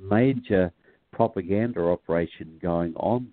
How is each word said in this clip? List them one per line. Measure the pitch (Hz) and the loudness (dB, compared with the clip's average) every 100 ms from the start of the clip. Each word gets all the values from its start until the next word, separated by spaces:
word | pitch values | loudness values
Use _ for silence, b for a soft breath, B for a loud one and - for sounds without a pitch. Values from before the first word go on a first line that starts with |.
| 95 | 0
major | 107 131 123 - 98 90 - b b _ | 2 2 0 0 2 2 -2 b b _
propaganda | - 113 98 90 101 117 87 | -2 0 0 -2 -2 -2 0
operation | 85 87 - 85 85 - 80 80 | 0 0 -2 -2 -2 -8 -18 -8
going | 87 85 85 - | -4 -2 -2 -4
on | 95 123 120 | -2 -2 -2